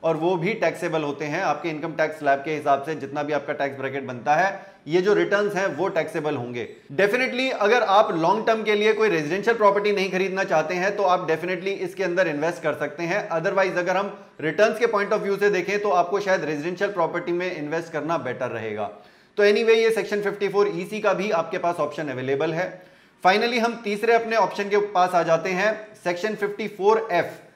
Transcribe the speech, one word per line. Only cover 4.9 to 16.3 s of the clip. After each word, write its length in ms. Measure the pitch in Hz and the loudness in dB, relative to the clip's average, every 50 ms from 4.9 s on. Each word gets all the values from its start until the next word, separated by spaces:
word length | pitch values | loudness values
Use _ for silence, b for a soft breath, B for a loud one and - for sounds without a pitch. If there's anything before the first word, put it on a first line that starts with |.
| 156 180 | 0 2
जो 120 | 185 208 208 | 4 4 4
returns 420 | 175 175 - 196 202 208 202 - | 4 4 2 2 2 0 0 0
हैं, 120 | 180 196 | -2 -2
वो 200 | 190 147 135 175 | -2 -2 -2 -4
taxable 480 | 196 190 165 151 - - 170 147 151 151 | -2 0 -2 -4 -2 -4 -4 -2 -2 -4
होंगे। 340 | 127 120 120 123 120 110 - B B B B 143 | -4 -6 -6 -6 -8 -8 -8 B B B B 0
Definitely, 580 | 143 190 202 220 247 262 240 220 247 262 262 | 2 2 2 2 0 0 -2 -2 -2 -2 -2
अगर 300 | 233 - 208 208 226 247 | 0 0 2 4 4 4
आप 300 | 220 196 190 208 220 214 | 4 4 6 6 6 4
long 360 | 196 165 160 170 196 220 214 | 2 0 2 2 2 2 2
term 160 | 233 220 220 214 | 0 0 0 2
के 120 | 214 214 | 0 0
लिए 180 | 208 208 214 214 | 2 4 2 2
कोई 160 | 208 220 214 | 4 2 2
residential 480 | 175 160 151 147 165 196 202 226 233 | 2 0 0 0 -2 0 2 0 2
property 340 | 226 208 202 196 202 202 208 | 6 4 4 4 4 2 2
नहीं 200 | 202 190 190 190 | 2 2 0 0
खरीदना 320 | 180 185 190 190 185 190 196 | 0 0 -2 0 0 -2 -2
चाहते 300 | 180 180 156 156 156 180 | 2 2 2 2 0 -2
हैं, 220 | 180 180 202 202 | 0 0 0 0
तो 80 | - 202 | 0 2
आप 240 | 185 180 180 147 | 2 2 2 2
definitely 400 | 147 160 156 170 180 185 175 180 | 0 -2 0 0 -4 -4 -4 -4
इसके 360 | 196 196 - 190 175 - - 190 | -4 -4 -4 -6 -8 -4 -4 -4
अंदर 240 | 180 175 185 185 | -2 2 2 2
invest 360 | 165 151 143 151 170 175 170 - | 2 0 0 -2 -2 -2 -2 -2
कर 100 | 156 135 | -2 -2
सकते 300 | - 156 143 - - 170 | -2 -4 -6 -6 -6 -4
हैं। 260 | 165 175 208 - - | -2 -2 -2 -2 -2
Otherwise, 480 | 165 165 160 196 190 190 190 190 165 | -4 -2 -2 0 2 2 0 2 0
अगर 200 | 175 175 175 202 | -2 0 0 0
हम 300 | 185 202 202 - - - - _ - | 0 -2 -4 -8 -12 -18 -20 _ -6
returns 380 | 139 156 151 208 208 226 220 - | -4 -4 2 2 2 2 4 0
के 60 | 240 | 0
पॉइंट 280 | 233 226 202 202 190 220 | 0 2 0 0 0 -2
ऑफ 80 | 208 | -2
व्यू 160 | 175 196 196 | 0 -2 -2
से 120 | 180 202 208 | 2 2 2
देखें, 320 | 180 185 175 180 202 208 | 2 2 -2 -2 -2 -2
तो 80 | 208 208 | 0 2
आपको 300 | 185 175 175 175 190 196 | 2 2 2 2 0 -2
शायद 260 | - 190 | 0 0